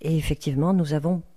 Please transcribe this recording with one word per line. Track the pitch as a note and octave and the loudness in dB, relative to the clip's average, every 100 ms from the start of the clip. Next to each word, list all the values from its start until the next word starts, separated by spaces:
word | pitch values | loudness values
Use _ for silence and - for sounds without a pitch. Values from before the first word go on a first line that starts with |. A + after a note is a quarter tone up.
Et | D#3 D#3+ | -2 0
effectivement, | D3 D3+ - C3+ E3 | 0 -2 -2 0 2
nous | F#3+ D3+ | 2 2
avons | D3+ D#3+ F3+ - | 0 0 -2 -6